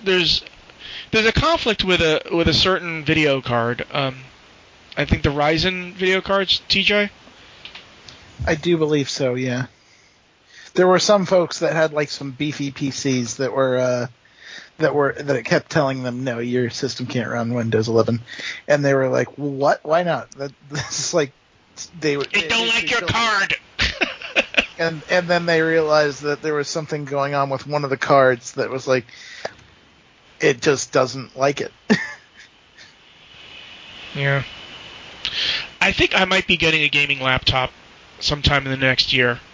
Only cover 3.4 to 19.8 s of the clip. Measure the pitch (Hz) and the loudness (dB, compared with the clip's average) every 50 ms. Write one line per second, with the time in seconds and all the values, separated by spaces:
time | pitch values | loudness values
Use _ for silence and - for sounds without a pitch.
3.4 | 123 - 120 120 117 117 120 117 - - - 143 139 135 131 131 131 131 - - | 0 0 0 0 0 0 -2 -4 -8 -6 -4 -4 -2 -4 -6 -8 -18 -20 -20 -20
4.4 | - - - - - - - - - - - - 147 143 - 165 151 156 139 147 | -20 -20 -20 -20 -20 -20 -20 -20 -20 -10 -4 -4 0 0 0 0 2 -2 0 2
5.4 | 147 151 160 160 170 185 185 180 180 180 180 180 190 185 190 190 180 - 196 196 | 2 2 2 2 0 0 -2 -2 -8 -12 -6 -2 0 2 2 0 0 0 0 0
6.4 | 190 175 - - - - - 196 190 - 208 208 208 202 - - - - - - | 2 0 -2 -2 0 0 0 2 2 2 2 2 0 0 -4 -14 -20 -20 -20 -20
7.4 | - - - - - - - - - - - - - - - - - - - - | -20 -20 -20 -20 -20 -20 -20 -20 -20 -20 -20 -20 -20 -20 -20 -20 -20 -20 -12 -6
8.4 | - - 170 156 143 170 175 165 156 147 151 147 139 - - - 139 127 123 127 | -2 -2 -2 0 2 0 2 2 2 2 2 0 0 -2 -4 -2 -2 -2 0 -2
9.4 | 127 127 123 123 127 - _ _ _ _ _ _ _ _ _ _ _ _ _ _ | -2 -2 -2 -4 -4 -8 _ _ _ _ _ _ _ _ _ _ _ _ _ _
10.4 | _ _ - - - - _ 185 185 185 185 175 - - 214 202 185 - 190 185 | _ _ -20 -20 -20 -4 _ 4 6 6 6 6 6 4 4 4 4 4 4 4
11.4 | 170 151 - - 170 151 151 165 160 156 147 147 151 139 - - 139 139 131 123 | 4 2 -2 -2 -2 0 2 2 2 2 2 -2 -2 -2 -6 -10 -10 -10 -6 -4
12.4 | 147 151 139 - 147 135 131 - 147 139 127 - - 139 131 127 120 113 - - | -4 -4 -4 -4 -6 -6 -4 -4 -6 -4 -4 -2 -2 0 0 0 0 -4 -4 -4
13.4 | 135 123 - 135 135 131 127 127 127 127 123 123 120 - - _ _ _ _ - | -4 -2 0 0 2 2 2 2 2 2 0 0 -2 -6 -8 _ _ _ _ -20
14.4 | - - - - - - _ - 151 147 135 147 143 135 131 - 147 143 139 123 | -20 -20 -18 -20 -20 -20 _ 0 0 2 4 2 2 2 0 -4 -2 -2 -2 -2
15.4 | 113 - 180 151 - _ - 170 143 135 135 131 127 127 120 123 131 135 117 117 | 0 2 0 0 0 _ 0 0 2 2 -2 -4 -6 -6 -6 -4 -4 -4 -4 -4
16.4 | 120 123 123 123 123 117 117 - - 127 - - 131 123 - 127 113 - - 120 | -4 0 0 0 0 0 -2 -4 -6 -6 -4 -6 -8 -4 -4 -4 -4 -2 -4 -4
17.4 | 117 117 120 120 117 113 113 110 110 117 113 113 110 110 117 117 - - - - | -2 -2 -2 -2 0 2 2 0 2 4 4 4 4 4 0 -2 -4 -10 -16 -12
18.4 | - - - - - - 147 147 143 139 139 135 135 131 127 127 127 - - - | -12 -12 -12 -12 0 0 0 2 4 2 2 2 2 2 2 0 0 -2 -4 -8
19.4 | 143 143 139 131 139 147 - - | -6 -6 -2 0 2 2 2 0